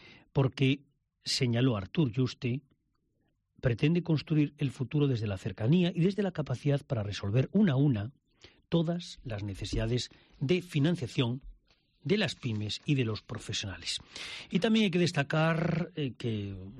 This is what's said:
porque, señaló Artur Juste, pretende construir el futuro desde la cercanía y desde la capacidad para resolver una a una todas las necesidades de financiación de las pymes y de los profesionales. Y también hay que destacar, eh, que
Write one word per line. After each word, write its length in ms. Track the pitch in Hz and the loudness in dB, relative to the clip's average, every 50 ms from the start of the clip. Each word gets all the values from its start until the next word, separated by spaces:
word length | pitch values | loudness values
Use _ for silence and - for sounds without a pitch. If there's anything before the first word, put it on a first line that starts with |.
| - - - - _ _ - | -20 -20 -20 -20 _ _ 0
porque, 480 | 143 131 127 - - 135 131 139 - - _ _ _ _ _ _ _ - | 2 2 2 2 2 2 2 2 0 -4 _ _ _ _ _ _ _ -8
señaló 540 | - - - 135 120 113 120 131 135 113 101 | -6 -2 0 0 2 2 4 2 2 2 0
Artur 340 | 90 - - 175 156 123 104 | -4 -2 0 0 0 2 2
Juste, 480 | 131 127 120 - - - 120 120 143 - _ _ _ _ _ _ _ _ _ _ _ _ _ _ _ _ _ _ - | 0 -2 -2 -2 -4 -4 -4 -4 -4 -6 _ _ _ _ _ _ _ _ _ _ _ _ _ _ _ _ _ _ -4
pretende 420 | - 127 117 - 147 147 170 175 170 | -2 -2 0 2 2 2 2 2 2
construir 500 | - 160 139 - - 160 151 147 143 - - | 0 0 0 0 0 2 2 2 2 0 -2
el 140 | 151 127 | -4 -4
futuro 360 | - - 131 - - 151 143 139 | -4 -4 -6 -2 0 2 2 2
desde 200 | 127 110 110 104 | 2 0 -2 -4
la 100 | 98 95 | -4 -4
cercanía 560 | - 104 92 - 110 120 160 185 175 170 208 | -6 -8 -6 -2 2 4 4 4 4 2 2
y 60 | 175 | 2
desde 200 | 165 196 196 214 | 2 2 2 0
la 120 | 202 185 - | -2 -2 -2
capacidad 480 | - 143 - 127 - - 143 139 135 - | -4 -4 -4 -4 -2 0 0 0 0 -2
para 180 | - 120 110 101 | -2 -4 -4 -4
resolver 460 | 101 101 - - 101 104 127 156 - - | -4 -6 -6 -4 0 2 2 2 4 4
una 180 | 196 220 175 | 4 4 4
a 40 | 127 135 | 4 4
una 340 | 143 151 120 101 101 127 - _ _ _ _ _ - - _ _ _ - | 4 4 4 2 -2 -6 -8 _ _ _ _ _ -20 -20 _ _ _ -2
todas 540 | - 170 160 160 170 175 175 - - - - | 0 0 2 0 -2 -4 -6 -10 -14 -14 -10
las 200 | - 110 101 104 | -10 -8 -6 -6
necesidades 640 | 101 95 - 104 - - 113 110 113 123 123 - - - - _ _ _ - | -8 -8 -8 -8 -4 -2 -2 0 0 0 -2 -4 -6 -12 -20 _ _ _ -4
de 200 | 147 131 180 180 | -2 0 0 0
financiación 800 | - - - 147 135 170 175 175 - 110 - 143 127 117 123 135 - - - _ _ _ _ _ _ _ _ _ - | 0 -2 0 2 2 2 2 0 -2 -4 -2 0 0 0 -2 -4 -8 -12 -20 _ _ _ _ _ _ _ _ _ -4
de 140 | 143 196 220 | 0 0 2
las 180 | 196 131 - | 0 0 -4
pymes 460 | - - 123 107 104 107 107 - - - | -4 -6 -4 -4 -4 -4 -4 -6 -6 -2
y 100 | - 147 | 0 0
de 100 | 135 123 | 0 0
los 160 | 110 107 - | 0 -2 -6
profesionales. 800 | - - - 107 - - 104 - - 98 87 85 82 - - - - - - - - - - - - - | -8 -10 -12 -10 -8 -8 -6 -6 -6 -8 -10 -10 -8 -8 -8 -8 -10 -14 -16 -14 -14 -12 -12 -14 -6 -4
Y 80 | - 180 | -2 0
también 240 | 208 226 220 220 214 | 2 4 4 4 4
hay 80 | 190 | 4
que 80 | 156 180 | 4 2
destacar, 920 | 175 - - 147 139 - - 156 156 165 165 160 165 160 - - 175 - - | 2 2 2 0 -2 0 2 2 2 2 2 2 0 0 0 -2 -2 -4 -4
eh, 160 | 160 147 127 - - | -4 -4 -4 -4 -4
que 400 | - 120 110 104 101 98 98 92 92 98 120 | -4 -4 -2 -2 -4 -6 -8 -10 -12 -14 -14